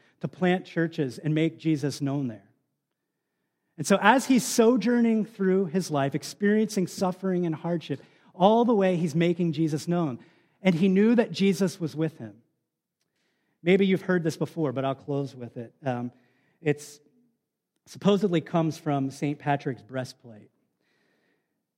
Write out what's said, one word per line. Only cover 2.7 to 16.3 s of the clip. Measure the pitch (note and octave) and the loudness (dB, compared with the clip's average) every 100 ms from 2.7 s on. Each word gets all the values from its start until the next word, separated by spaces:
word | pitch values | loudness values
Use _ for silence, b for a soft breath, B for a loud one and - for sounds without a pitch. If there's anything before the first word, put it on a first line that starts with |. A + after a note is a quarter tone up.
| _ _ _ _ _ _ _ _ _ _ - | _ _ _ _ _ _ _ _ _ _ -8
And | D3 | 0
so | G3 | 4
as | G3 B3+ - | 6 4 4
he's | B3+ - | 2 2
sojourning | - A3+ B3+ G3+ A#3+ A#3 A3 G3 | 2 4 4 2 2 2 0 -2
through | - F#3+ F#3+ F#3+ | -2 0 0 0
his | F3+ E3+ | -4 -2
life, | D3 C#3 | -2 -2
experiencing | D3 - - G3+ G#3+ G#3+ G#3 F3 | -4 -8 -2 0 2 0 -2 -4
suffering | - F#3 F3+ F#3+ F3+ F3 | -4 -4 -4 -4 -2 -2
and | D#3 | -4
hardship, | E3+ E3+ - C#3 b b b | -4 -6 -6 -10 b b b
all | - F#3+ A3+ | 2 4 6
the | A#3+ G#3+ | 4 4
way | F#3+ F3 | 2 2
he's | E3 D#3 | 0 0
making | E3+ F3 E3+ | 0 2 -2
Jesus | C#3+ D#3+ D3 F3 | 0 -2 -2 -2
known. | F3 D#3 A#2+ b b b b | -2 -2 -6 b b b b
And | F#3+ E3 | 2 4
he | F#3+ | 4
knew | F#3 A3 A#3+ | 4 4 4
that | G#3 | 2
Jesus | E3 G3 F#3 F#3+ - | 2 2 2 0 -2
was | D#3+ D3 | -8 -4
with | D#3+ - | -6 -6
him. | A2 G#2+ _ _ _ _ _ _ _ _ _ _ _ _ | -16 -18 _ _ _ _ _ _ _ _ _ _ _ _
Maybe | E3 F#3 G3 | 2 4 4
you've | F#3 | 2
heard | - F3+ | 0 0
this | D#3+ - | 0 -4
before, | D3+ E3+ D3+ | -6 -4 -4
but | A#2+ C3 | -2 -4
I'll | C3+ | -4
close | - C#3 C#3 B2 | -6 -6 -6 -10
with | A#2+ B2+ | -14 -14
it. | A2+ _ C#3 | -16 _ -6
Um, | A#2+ B2 - b | -6 -6 -12 b